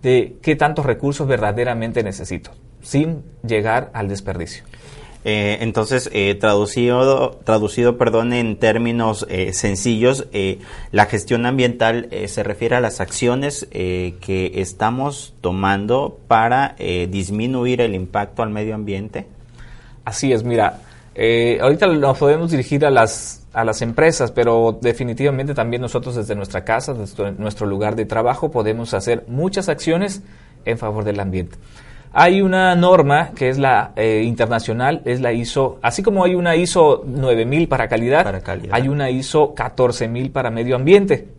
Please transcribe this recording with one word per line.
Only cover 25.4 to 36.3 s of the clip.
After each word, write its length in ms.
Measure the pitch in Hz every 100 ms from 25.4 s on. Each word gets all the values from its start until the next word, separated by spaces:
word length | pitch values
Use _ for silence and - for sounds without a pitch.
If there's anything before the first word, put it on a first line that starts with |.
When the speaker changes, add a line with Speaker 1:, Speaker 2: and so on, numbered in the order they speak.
| 139
Speaker 1:
también 280 | 135 117 123
nosotros 340 | 123 123 123
desde 180 | 120 101
nuestra 300 | 104 98 98
casa, 300 | 87 113 127
desde 400 | 123 98 - 101
nuestro 340 | 98 107 104 104
lugar 300 | 98 107 107
de 80 |
trabajo, 460 | 104 110 120 131 151
podemos 420 | 123 107 113 117
hacer 320 | 98 107 117 -
muchas 400 | 127 185 190 190
acciones 560 | 147 - 165 202 196 - - - -
en 140 | - 117
favor 260 | 110 107
del 160 | 104 101
ambiente. 380 | 98 92 85 - - - - - -
Hay 300 | - 175 196
una 320 | 196 185 185
norma 560 | 175 180 185 143 147 165
que 140 | - 127
es 100 | 131
la, 320 | 139 113 113
eh, 280 | - 113 110
internacional, 800 | 113 113 113 117 - 113 131 160
es 160 | 123 123
la 100 | 123
iso, 460 | 117 120 143 131 -
así 180 | 117 156
como 220 | 196 196
hay 100 | 180